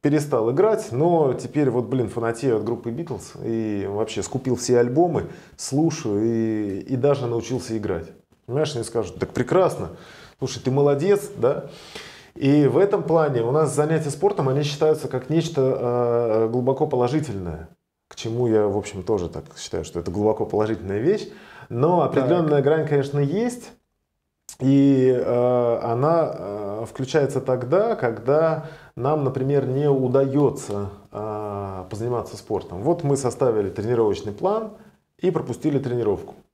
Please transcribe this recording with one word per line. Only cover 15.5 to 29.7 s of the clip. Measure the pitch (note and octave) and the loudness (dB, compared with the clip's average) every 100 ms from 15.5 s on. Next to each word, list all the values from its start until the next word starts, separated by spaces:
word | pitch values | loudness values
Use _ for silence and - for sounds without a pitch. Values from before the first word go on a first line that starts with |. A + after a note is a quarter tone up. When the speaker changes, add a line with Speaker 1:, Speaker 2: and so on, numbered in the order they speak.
| C#3+ C3 G#2+ | 0 2 2
Speaker 1:
э, | A#2+ B2 A#2+ A#2+ A#2 A2 A2+ | 0 0 2 2 2 2 2
глубоко | B2 B2+ C3+ D3+ | 2 0 0 0
положительное, | C3 B2 D3+ D3 G2+ F2 D#2 D#2+ _ _ _ _ | 2 2 0 -2 -6 -8 -10 -14 _ _ _ _
к | - | -12
чему | A2+ A#2 A#2+ | -6 -2 2
я, | A2 G#2 | 4 2
в | G2+ | 0
общем, | G2 G2 | -4 -8
тоже | F2+ G#2+ E2+ | -2 -2 -2
так | D#2+ - - | -8 -14 -16
считаю, | - F2+ | -8 -8
что | F2 E2+ | -6 -8
это | E2+ | -6
глубоко | F#2+ G#2+ G#2+ A2 | 0 0 0 -2
положительная | G2+ G#2+ G#2 F2+ G2+ | 0 0 -2 -4 -2
вещь. | C#3 G#3+ - - - - - | 0 0 -4 -16 -20 -20 -10
Но | A#2 D3+ F3 C#3 | 0 2 2 2
Speaker 2:
Так. | C#3 | 0
Speaker 1:
определённая | C3 F3 D#3+ D3 | 2 2 4 2
грань, | C3+ D#3 C#3+ | 4 2 2
конечно, | C#3+ C#3 C#3+ | 0 0 -2
есть, | C#3 F#3 A#3+ - - - _ _ _ _ _ _ - - | 0 0 -2 -4 -16 -20 _ _ _ _ _ _ -20 -2
и, | C3 C#3 C#3 C3+ B2+ B2 | 4 6 6 6 4 4
э, | - A#2+ B2 B2 A#2+ A#2 | 2 2 4 4 2 0
она, | A#2 A#2 D3 E3 C#3 | 0 0 2 2 0
э, | - F#2 G#2 G2+ G#2 A2+ | -4 -8 -8 -8 -8 -10
включается | - C3 D#3+ C#3 C3+ | -8 -2 0 2 0
тогда, | B2+ B2+ A#2 E3+ A3+ A3 | -2 -2 2 2 2 0
когда | B2 G#2+ A#2 D3+ D#3+ D#3 - - - - | -2 -2 0 2 2 0 -8 -16 -18 -6
нам, | C3+ D#3 | -2 0
например, | C3+ C3 C3 C#3+ | 0 -2 0 0
не | B2+ | 0